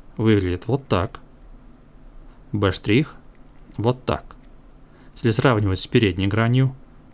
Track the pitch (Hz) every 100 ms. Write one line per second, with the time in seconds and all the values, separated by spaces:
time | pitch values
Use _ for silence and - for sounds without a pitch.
0 | - - 110 107 92 87 - 135 - 101
1 | 90 - - - - - - - - -
2 | - - - - - 104 101 - - 113
3 | 156 - - - - - - - 107 131
4 | - 80 - - - - - - - -
5 | - - 117 110 143 113 104 92 - 127
6 | 107 87 95 101 117 123 131 131 - -
7 | -